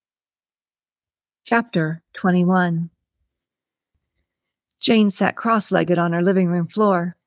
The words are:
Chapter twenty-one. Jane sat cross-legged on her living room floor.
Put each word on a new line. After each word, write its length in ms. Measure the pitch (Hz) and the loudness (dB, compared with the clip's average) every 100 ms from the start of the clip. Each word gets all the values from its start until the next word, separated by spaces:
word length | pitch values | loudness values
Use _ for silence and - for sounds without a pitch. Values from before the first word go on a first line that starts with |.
| _ _ _ _ _ _ _ _ _ _ _ _ _ _ - | _ _ _ _ _ _ _ _ _ _ _ _ _ _ -4
Chapter 580 | 233 240 170 156 165 _ | -4 -2 -2 -4 -6 _
twenty-one. 800 | - 190 180 175 185 180 165 170 - _ _ _ _ _ _ _ _ _ _ _ _ _ _ _ _ _ _ | -4 0 2 2 2 0 -2 -6 -12 _ _ _ _ _ _ _ _ _ _ _ _ _ _ _ _ _ _
Jane 300 | - 220 208 | 0 2 2
sat 260 | - 196 - | 2 -2 -2
cross-legged 640 | 233 226 - 175 165 175 | -2 -2 0 0 0 0
on 160 | 170 | 0
her 80 | 170 | 0
living 260 | 180 190 175 | 0 2 0
room 200 | 175 165 | -2 -4
floor. 500 | 214 208 180 175 - | -2 0 0 -2 -10